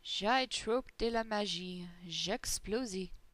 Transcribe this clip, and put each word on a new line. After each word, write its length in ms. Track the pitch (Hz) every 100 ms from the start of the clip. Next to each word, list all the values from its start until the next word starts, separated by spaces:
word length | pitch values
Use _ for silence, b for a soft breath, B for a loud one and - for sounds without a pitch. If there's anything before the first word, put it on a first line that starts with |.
J'ai 440 | - - 196 262 254
trop 360 | - - 240 254 _
de 80 | 226
la 160 | 233
magie. 640 | 226 208 208 170 180 180 175 175 180
J'explose. 1000 | 160 170 226 - - 190 214 254 190 180 - -